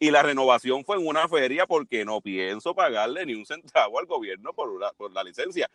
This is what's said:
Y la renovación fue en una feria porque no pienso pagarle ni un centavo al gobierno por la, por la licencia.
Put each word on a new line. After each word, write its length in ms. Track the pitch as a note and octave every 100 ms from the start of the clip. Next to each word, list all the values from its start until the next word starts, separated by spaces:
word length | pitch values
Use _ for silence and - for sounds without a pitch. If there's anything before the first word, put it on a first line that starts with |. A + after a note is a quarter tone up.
Y 80 | D3+
la 120 | D3
renovación 600 | D3 C#3 C3 A#2+ B2+ C3
fue 140 | C#3 G3+
en 100 | D#3+
una 220 | D#3 E3
feria 380 | D#3+ B2+ D3 F#3
porque 400 | E3 C#3+ A#2 G#2
no 160 | G#2+
pienso 520 | G2+ F#2+ F#2 G#2+ E3+
pagarle 520 | F3+ E3+ A2 A2 D#3 E3+
ni 80 |
un 100 | A2
centavo 540 | G#2 D#3 D#3 D#3+ G#2+ A#2+
al 80 | F3+
gobierno 480 | D#3 G#2 F#2+ B2
por 260 | F3 B2+ F#2+
la, 120 | G2
por 180 | - G2+
la 100 | F#2
licencia. 480 | F#2 F2+ E3 F3 -